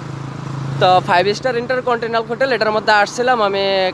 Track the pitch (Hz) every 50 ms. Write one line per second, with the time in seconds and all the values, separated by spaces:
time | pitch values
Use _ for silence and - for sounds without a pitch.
0 | - - - - - - - - - - - - - - - - 196 185 185 185
1 | - - 190 180 185 202 208 - - 254 233 233 240 240 262 254 247 247 233 226
2 | 233 220 233 226 220 226 240 214 262 269 240 202 214 214 214 220 202 220 214 208
3 | 202 208 - 240 240 247 254 233 208 196 196 196 196 196 196 190 185 185